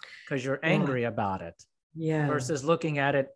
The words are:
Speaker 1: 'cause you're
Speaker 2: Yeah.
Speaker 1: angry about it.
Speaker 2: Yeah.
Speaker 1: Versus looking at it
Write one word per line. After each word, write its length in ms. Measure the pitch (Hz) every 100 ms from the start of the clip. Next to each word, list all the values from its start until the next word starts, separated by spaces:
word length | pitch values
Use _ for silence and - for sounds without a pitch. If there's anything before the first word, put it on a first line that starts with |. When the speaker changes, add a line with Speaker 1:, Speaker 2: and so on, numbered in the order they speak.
| - - -
Speaker 1:
'cause 160 | 139
you're 160 | 131 131
Speaker 2:
Yeah. 60 | 160
Speaker 1:
angry 340 | 202 147 127
about 380 | 117 110 101 95
it. 200 | 85 - - _ _
Speaker 2:
Yeah. 320 | 160 160 156 147
Speaker 1:
Versus 380 | 147 127 143
looking 340 | 147 165 160 143
at 160 | 139
it 160 | 139 135